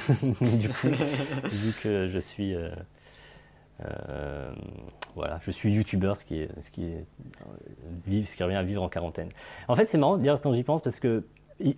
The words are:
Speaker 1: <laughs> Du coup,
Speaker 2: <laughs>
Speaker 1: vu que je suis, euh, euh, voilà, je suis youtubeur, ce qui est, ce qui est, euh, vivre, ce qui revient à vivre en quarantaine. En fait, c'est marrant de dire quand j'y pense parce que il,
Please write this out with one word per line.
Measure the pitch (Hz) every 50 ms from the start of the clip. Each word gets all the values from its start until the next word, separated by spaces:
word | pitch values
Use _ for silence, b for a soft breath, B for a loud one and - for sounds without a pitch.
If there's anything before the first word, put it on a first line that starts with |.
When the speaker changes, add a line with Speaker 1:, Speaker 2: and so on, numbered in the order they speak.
| - -
Speaker 1:
<laughs> | 135 - -
Du | 135 123 - 123 120 110 113 107 -
coup, | 127 - - 131
Speaker 2:
<laughs> | 135 131 - 143 147 131 139 147 147 135 135
Speaker 1:
vu | - 104 101 104 110 107 - -
que | 107 104 98 92 90
je | 92 92
suis, | 82 - - - 101 98 92
euh, | 85 82 85 82 85 82 - B B B B B B B B B B B B B B B B _ - -
euh, | - - - - - 69 69 73 71 71 71 67 - - - - - - - - - - - - - -
voilà, | - - 73 80 85 -
je | 98
suis | 90 - - 110 104
youtubeur, | 107 107 - - 95 92 95 101
ce | - -
qui | - 85 80
est, | 78 - - -
ce | 71 -
qui | - - 87
est, | 82 85 82 90 - - - 131 - - -
euh, | - 50 50 - 50 50 - - 67 82 85 85 82
vivre, | 95 98 107 107 101
ce | -
qui | - 90
revient | 90 95
à | 98 92
vivre | 92 101 101 92
en | 90
quarantaine. | - 82 85 82 - - 80 80 B B B B B B B
En | - 123
fait, | 175 220 214
c'est | - 160
marrant | 139 147 202
de | 190 -
dire | 139 147 135
quand | - 147 123
j'y | 117 127
pense | - 151 165 -
parce | - - -
que | - 123 113 110 - - - - - - - -
il, | - - -